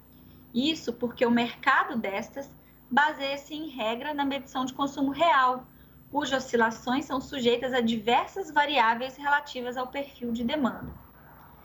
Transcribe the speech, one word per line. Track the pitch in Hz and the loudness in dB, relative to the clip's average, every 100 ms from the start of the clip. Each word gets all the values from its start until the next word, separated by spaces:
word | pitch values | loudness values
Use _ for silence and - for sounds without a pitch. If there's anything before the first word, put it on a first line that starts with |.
| - - - - - | -20 -20 -20 -20 -6
Isso | 233 285 320 - | -2 0 -2 -4
porque | 233 240 - 240 | -4 -4 0 2
o | |
mercado | 240 240 - 277 294 392 240 | 4 0 0 2 4 2 -2
destas | 202 196 220 277 277 - - - - | -4 -4 -6 -10 -12 -16 -20 -20 -2
baseia-se, | 254 302 277 277 277 - 302 | 2 2 0 -4 -6 -8 -10
em | 311 | -10
regra, | 254 220 240 285 | -4 -4 -2 -4
na | 294 | -2
medição | 277 269 - 269 | -2 -4 -6 -6
de | 254 | -4
consumo | - 277 294 277 | -2 -4 0 -2
real, | 277 330 277 254 254 - - - - - | 2 4 6 4 0 -6 -20 -20 -20 -6
cujas | 277 277 262 262 | -2 0 0 2
oscilações | 233 226 226 247 269 | 2 2 0 -2 0
são | 311 262 | 0 -6
sujeitas | - 285 240 240 254 | -4 0 2 2 0
a | 254 | 0
diversas | 226 226 226 269 381 392 320 | 2 0 2 2 2 -6 -2
variáveis | 294 294 269 226 233 262 269 | 0 2 4 4 2 -4 -4
relativas | 285 294 294 254 247 254 | 0 0 0 -8 -6 -6
ao | 262 | -6
perfil | 277 277 - 240 | -6 -8 -8 -6
de | 233 240 | -2 -2
demanda. | 302 226 - - - - - - - - - | 0 0 -2 -10 -14 -20 -20 -20 -20 -20 -20